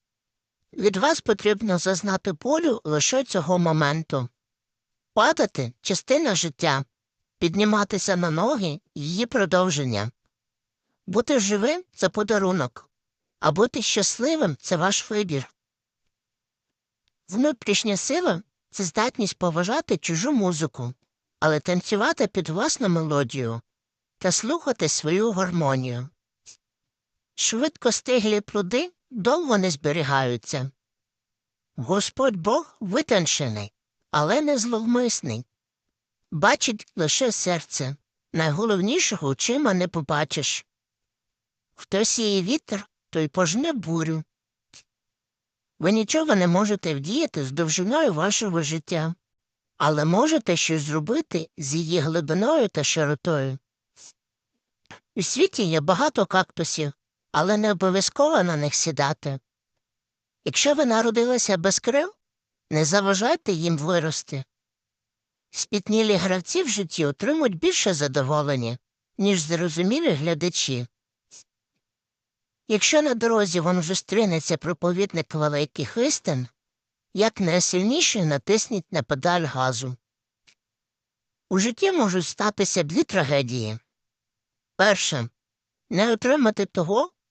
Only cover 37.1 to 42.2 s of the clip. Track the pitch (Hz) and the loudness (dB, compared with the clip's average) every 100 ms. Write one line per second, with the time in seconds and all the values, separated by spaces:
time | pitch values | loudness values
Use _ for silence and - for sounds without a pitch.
37.1 | - 254 - 185 170 - - 131 143 _ | 0 0 0 -2 -4 -4 -8 -6 -8 _
38.1 | _ _ 165 160 147 226 196 202 330 - | _ _ -2 0 0 0 0 0 0 0
39.1 | 208 143 135 - 262 277 180 180 170 139 | -2 -2 -2 -2 0 2 0 0 -4 -2
40.1 | 147 156 - - - - _ _ _ _ | -2 -2 -4 -4 -6 -10 _ _ _ _
41.1 | _ _ _ _ _ _ - - 190 220 | _ _ _ _ _ _ -20 -4 0 0
42.1 | - | 0